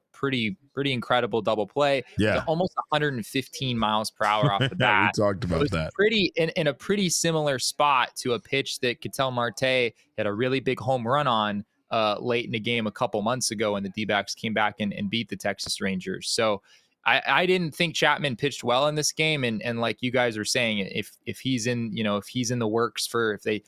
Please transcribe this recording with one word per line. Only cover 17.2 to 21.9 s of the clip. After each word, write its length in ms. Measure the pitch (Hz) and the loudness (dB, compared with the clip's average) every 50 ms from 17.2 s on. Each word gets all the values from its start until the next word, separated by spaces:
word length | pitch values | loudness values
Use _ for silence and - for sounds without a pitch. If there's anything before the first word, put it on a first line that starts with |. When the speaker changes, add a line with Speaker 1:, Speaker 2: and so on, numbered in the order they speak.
| - | 2
Speaker 1:
I 200 | - 139 151 185 | 2 2 4 4
didn't 280 | 180 185 185 170 151 - | 4 2 2 0 -2 -2
think 200 | - 175 165 - | -2 -2 -2 2
Chapman 420 | - 160 151 147 - 147 143 117 | 2 4 4 4 2 0 -2 -2
pitched 260 | - 147 139 - - | -2 -2 -4 -4 -2
well 240 | - 120 120 131 147 151 | 0 2 2 2 2 2
in 60 | 151 | 0
this 180 | 151 143 - | 0 -2 -2
game, 300 | - - 156 156 156 143 | 0 0 0 0 2 0
and, 200 | 127 120 113 101 | 0 -2 -2 -2
and 180 | - 120 117 117 | -4 -4 -2 -2
like 220 | 117 113 107 - | -2 -2 -2 -4
you 80 | 127 123 | -4 0
guys 260 | 123 127 123 120 110 | 2 2 2 2 0
were 80 | 107 101 | -2 -4
saying, 360 | - - 131 120 113 107 101 | -2 0 0 2 2 0 -2
if, 320 | 95 - - 107 101 - - _ _ | -4 -4 -4 -6 -6 -6 -14 _ _
if 140 | - 101 - | -10 -10 -6
he's 280 | - 131 131 117 107 | -4 -2 -2 0 0
in, 240 | 123 123 120 117 113 | -2 -2 -2 -4 -4